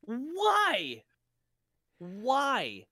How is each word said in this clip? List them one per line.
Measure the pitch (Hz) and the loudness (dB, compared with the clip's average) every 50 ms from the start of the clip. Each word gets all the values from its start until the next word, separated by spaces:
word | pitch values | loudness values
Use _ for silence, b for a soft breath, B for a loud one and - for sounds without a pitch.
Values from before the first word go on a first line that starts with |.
| - | -10
Why? | - 220 240 262 302 330 370 403 427 403 415 415 392 311 202 170 135 123 110 - _ _ _ _ _ _ _ _ _ _ _ _ _ _ _ _ _ _ _ | -8 -8 -6 -6 -6 -4 0 2 4 4 6 4 4 2 0 -2 -2 -6 -10 -12 _ _ _ _ _ _ _ _ _ _ _ _ _ _ _ _ _ _ _
Why? | 175 175 185 196 208 247 262 277 285 277 269 233 170 123 104 98 - _ | -14 -14 -12 -8 -2 0 2 2 2 2 0 0 -2 -4 -6 -10 -14 _